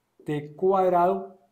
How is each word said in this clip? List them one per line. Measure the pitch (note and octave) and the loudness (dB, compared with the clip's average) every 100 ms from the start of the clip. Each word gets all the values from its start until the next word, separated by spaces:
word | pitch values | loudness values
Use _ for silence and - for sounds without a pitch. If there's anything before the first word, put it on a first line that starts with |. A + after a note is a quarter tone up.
| _ _ - | _ _ -8
t | D3 D3 | -8 -8
cuadrado | - F#3+ F#3+ F#3 F3 F3+ G3 - - _ | -4 0 2 2 2 2 0 -8 -20 _